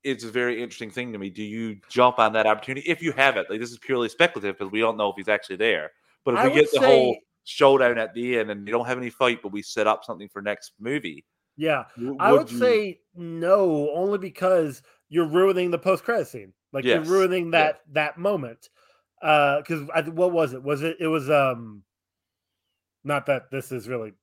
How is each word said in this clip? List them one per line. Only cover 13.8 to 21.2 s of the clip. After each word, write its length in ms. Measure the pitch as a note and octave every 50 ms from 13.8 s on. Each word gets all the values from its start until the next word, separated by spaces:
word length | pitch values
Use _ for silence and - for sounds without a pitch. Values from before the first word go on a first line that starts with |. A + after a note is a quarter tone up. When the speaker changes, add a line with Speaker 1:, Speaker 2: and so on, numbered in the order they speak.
| C#3+ D3+
Speaker 2:
only 260 | C#3+ E3 F#3 G3+ G3+ G3
because 640 | F#3 F3+ - - F#3 F#3 F#3 F3 D#3+ D3 B2+ - _ _ _ _ _ _
you're 200 | C#3+ E3+ E3+ D#3
ruining 420 | D3+ F3 F#3+ G3 F#3 F3+ F3+ F3
the 80 | E3+ E3
post-credit 480 | - F#3+ F#3+ - - - A#3 G#3+ D3
scene. 260 | - - A#2+ G2+ F#2+ _ _ _ _
Like, 120 | - A2+ A#2+
you're 140 | B2+ A#2+ E3+
Speaker 1:
Yes. 100 | D#3 D#3+
Speaker 2:
ruining 380 | F#3 G3 F#3+ F3+ F#3 F#3 F3
Speaker 1:
Yeah. 40 | E3 E3 E3
Speaker 2:
that, 240 | D#3 D#3 D3+ - _ D3+
that 260 | C#3 D#3 D3+ D3+ - E3+
moment. 520 | F3 G3+ G#3 E3+ C3+ A#2 A#2 _ - _ _ _ _ _ _ _ _ _ _ _
Uh, 400 | - D#3 D3+ D3+ C#3+ C#3+ C#3 D3
'cause 260 | C#3+ - E3 D#3 C#3+ D3+ E3
I, 80 | E3
what 300 | D#3 E3+ E3 E3 F3+ F3+
was 200 | F3 E3 D#3+ C3
it? 100 | B2+ B2+
Was 200 | C3 C#3 D3 C3+
it, 140 | D3 E3 E3 -
it 80 | E3+ D#3+
was, 220 | D#3+ D#3